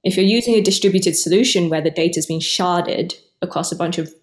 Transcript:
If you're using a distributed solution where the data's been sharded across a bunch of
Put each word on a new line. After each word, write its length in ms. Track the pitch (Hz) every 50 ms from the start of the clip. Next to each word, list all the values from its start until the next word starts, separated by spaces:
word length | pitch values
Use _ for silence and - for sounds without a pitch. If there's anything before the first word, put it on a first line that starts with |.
| -
If 140 | 185 185
you're 80 | 185 190
using 300 | 196 220 240 233 240 226
a 60 | 214
distributed 540 | 202 196 190 - - 196 175 190 185 180 160
solution 540 | - - 160 175 202 254 254 - 190 175 165
where 120 | 156 156
the 100 | 151 160
data's 340 | 156 175 165 175 170 165 151
been 140 | - 165 160
sharded 720 | 156 - - - 180 180 175 175 170 - - - 165 180 - - _ _ _ _
across 300 | - 180 - 151 156 -
a 60 | 170
bunch 200 | 175 175 165 175
of 160 | 170 156 156 - _